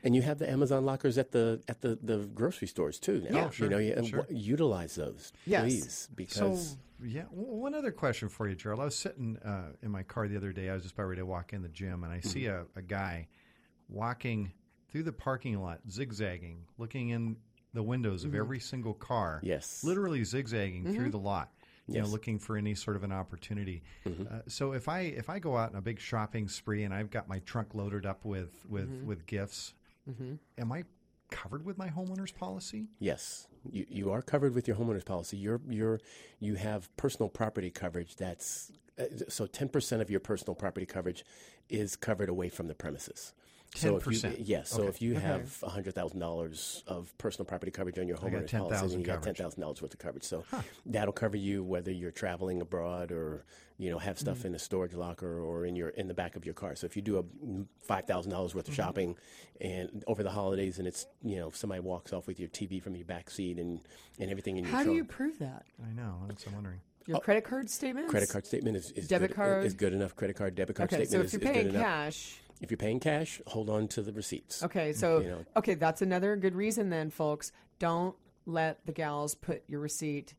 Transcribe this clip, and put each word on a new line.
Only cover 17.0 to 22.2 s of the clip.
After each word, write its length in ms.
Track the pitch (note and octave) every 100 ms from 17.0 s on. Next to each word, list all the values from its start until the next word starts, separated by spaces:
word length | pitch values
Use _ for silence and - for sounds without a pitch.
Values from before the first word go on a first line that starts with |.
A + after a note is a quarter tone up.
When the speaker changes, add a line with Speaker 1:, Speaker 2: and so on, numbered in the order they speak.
| A#2+
Speaker 3:
in 280 | A#2 A2+ A2+ - _ _
the 100 | A#2
windows 400 | G#2+ B2+ A2+ F#2
of 80 | A#2
Speaker 2:
Mm-hmm. 80 | G#2
Speaker 3:
every 200 | G#2+ C3+
single 340 | - C3 A2+
car, 460 | G#2+ - A#2+ F#2 D#2
Speaker 1:
Yes. 400 | F#2 D2+ - -
Speaker 3:
literally 400 | D#3 F#3 G3 D3
zigzagging 600 | A2 C3 A#2+ A2+ G2 F2+ F2+
through 80 |
Speaker 2:
Mm-hmm. 160 | G#2+ B2
Speaker 3:
the 80 | G#2+
lot, 320 | G2 F#2+ C#2+ _ - - -
you 80 | -
know, 60 | G#2
Speaker 1:
Yes. 60 |
Speaker 3:
looking 280 | G#2+